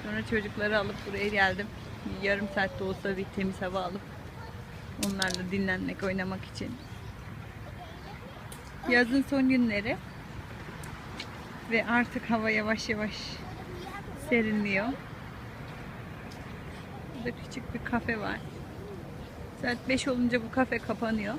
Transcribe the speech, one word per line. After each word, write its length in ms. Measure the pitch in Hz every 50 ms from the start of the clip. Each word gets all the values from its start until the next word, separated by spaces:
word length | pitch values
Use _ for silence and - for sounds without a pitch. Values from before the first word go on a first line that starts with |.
| -
Sonra 220 | 214 208 214 220
çocukları 540 | - 233 220 202 208 - 214 208 208 214 214
alıp 160 | 196 202 202 - - 208
buraya 180 | 196 196 202 208
geldim. 400 | 208 202 196 190 185 185 208 - - - - - - - - 208 190 185 190
Yarım 240 | 196 202 202 208 202 -
saat 240 | 208 196 190 185 -
de 40 | 196
olsa 340 | 190 190 190 - 202 196 185
bir 80 | 196 - -
temiz 260 | - 190 190 190 -
hava 180 | 196 185 180 190
alıp 220 | 185 180 180 202 - - - - - - - - - - - - - - - - - - - - - 202
onlarla 440 | 196 196 190 185 185 185 185 185
dinlenmek, 520 | 190 196 196 190 185 185 190 175 180 - -
oynamak 420 | 196 185 190 185 185 190 190 - - -
için. 160 | - - - - - - - - - - - - - - - - - - - - - - - - - - - - - - - - - - - - - - - - - - - - - - -
Yazın 360 | 247 240 247 226 247 277 262 -
son 200 | 285 277 262 262
günleri 480 | 262 254 247 233 208 202 202 226 311 370 - - - - - - - - - - - - - - - - - - - - - - - - - - - - - - - - - -
ve 140 | 226 226 202
artık 440 | 202 233 240 240 - - 247 - -
hava 200 | 226 226 214 220
yavaş 400 | 214 214 214 214 220 214 - -
yavaş 260 | 220 208 208 214 - - - - - - - - - - - - - - 370 - - 403 - - - - - -
serinliyor. 580 | 254 233 226 220 214 214 208 202 196 190 208 240 277 269 - - - - - - - - - - - - - - - - - - - - - - - - - - - - - - - - - - - - - - - - - - -
Burada 220 | 262 226 240 233 - -
küçük 280 | - - - - - -
bir 120 | 233 -
kafe 340 | - - 233 226 - 233 220
var. 200 | 202 190 - - - - - - - - - - - - - - - - - - - - - - - - - -
Saat 160 | - 247 240 240 - -
beş 180 | 262 262 - 277
olunca 360 | 254 247 247 240 247 247 226
bu 80 | 233
kafe 280 | - - 262 247 254 226
kapanıyor. 540 | - - 220 202 233 226 220 214 208 202 233